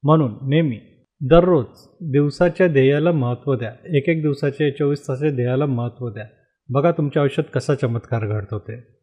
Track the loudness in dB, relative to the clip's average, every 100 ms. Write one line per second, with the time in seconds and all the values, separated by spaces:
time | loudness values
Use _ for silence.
0 | 4 2 2 -4 0 0 0 -4 -12 _
1 | _ _ 4 4 6 2 0 -10 -20 _
2 | -2 0 0 2 0 2 2 4 4 2
3 | 2 0 0 -2 -2 -4 -4 -12 -2 -2
4 | 0 -2 -2 -2 -4 0 -2 0 -2 -2
5 | -6 -4 -2 -2 -2 0 -2 -2 -6 -8
6 | -12 -12 -18 _ _ _ _ 0 0 0
7 | -2 0 0 -2 -4 -4 -2 -2 -2 -4
8 | -4 -4 -2 -4 -6 -10 -10 -16 -18 _